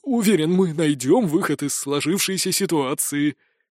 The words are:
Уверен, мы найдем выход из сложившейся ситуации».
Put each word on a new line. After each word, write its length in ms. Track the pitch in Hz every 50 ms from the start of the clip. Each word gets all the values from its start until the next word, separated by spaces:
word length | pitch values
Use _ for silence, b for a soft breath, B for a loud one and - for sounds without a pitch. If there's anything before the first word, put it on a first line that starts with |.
Уверен, 500 | _ 277 233 233 208 208 214 165 156 160
мы 220 | 180 185 190 180 151
найдем 520 | 160 165 151 147 131 120 127 170 262 233
выход 360 | 165 147 165 - - 147 -
из 120 | 147 139 -
сложившейся 760 | - - 139 143 143 - 147 185 196 - - 190 175 - 190
ситуации». 840 | 175 - 196 180 170 151 135 127 151 - - - 143 143 143 147 139 _ _ _ _ _ _ _ _